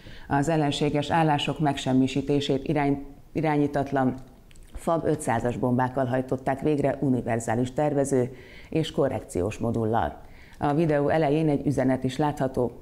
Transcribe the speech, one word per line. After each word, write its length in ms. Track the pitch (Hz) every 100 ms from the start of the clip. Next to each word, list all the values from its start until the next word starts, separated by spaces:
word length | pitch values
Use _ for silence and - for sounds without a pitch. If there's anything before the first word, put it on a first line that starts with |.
| - - -
Az 220 | 139 143
ellenséges 640 | 160 143 143 147 147 147
állások 480 | 170 160 143 - 139
megsemmisítését 1080 | 151 143 127 131 131 147 135 143 143 135 -
irány-, 380 | 147 143 139 - - -
irányítatlan 840 | - 156 147 147 143 139 139 131 127 - - - - -
fab 320 | - - 165 -
ötszázas 520 | 151 135 117 123 104
bombákkal 480 | 127 123 127 135 135
hajtották 540 | 131 131 131 - 135
végre 380 | 151 147 139 -
univerzális 760 | 143 123 117 117 117 113 127
tervező 640 | - 151 139 135 135 123 - - - -
és 220 | 160 156
korrekciós 680 | - 139 107 - - 95 -
modullal. 640 | 117 117 110 113 76 - - - - -
A 140 | 147
videó 360 | 143 165 147 143
elején 400 | 160 151 151 156
egy 160 | 139 151
üzenet 380 | 135 127 127
is 140 | 131 -
látható: 640 | 147 147 131 131 123 -